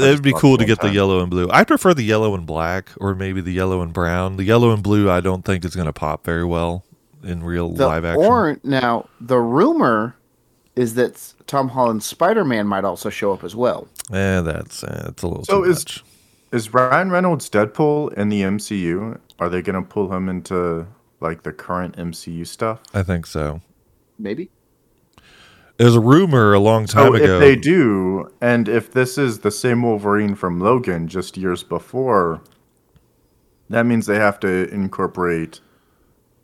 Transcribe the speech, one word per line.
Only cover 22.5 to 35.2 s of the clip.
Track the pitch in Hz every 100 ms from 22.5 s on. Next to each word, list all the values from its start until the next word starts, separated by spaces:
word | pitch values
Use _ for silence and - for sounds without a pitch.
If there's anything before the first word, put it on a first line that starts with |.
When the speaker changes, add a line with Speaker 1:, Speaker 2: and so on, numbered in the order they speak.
| - 113 110 -
Speaker 2:
I | 104
think | 90 90 80
so. | 82 76 78 - _ _ _ _ -
Speaker 3:
Maybe. | 104 117 190 _ _ _ _ _ _ _ _ _ _ _ _ -
Speaker 2:
There's | 120 117
a |
rumor | 113 147 190 135 104
a | 101
long | 104 113 104
time | 107 120
Speaker 1:
So |
Speaker 2:
ago. | 117 98
Speaker 1:
if | 90
they | 143 127
do, | 135 185 127 98 92 95 - _
and | 120 120 110
if | 113 104
this | 127 127 139
is | 139 107
the | 104
same | - 131 120
Wolverine | 120 107 101 101 104 98
from | 92 87
Logan | 95 127 117 85 82
just | 92 87 -
years | 92 90
before, | - 85 - 123 131 107 85 80 - _ _ _ _ _ _ _ _ _ _ _ -
that | 113
means | 117 117 107
they | 104
have | 104 98
to | 98 92 92
incorporate | 101 98 - 90 -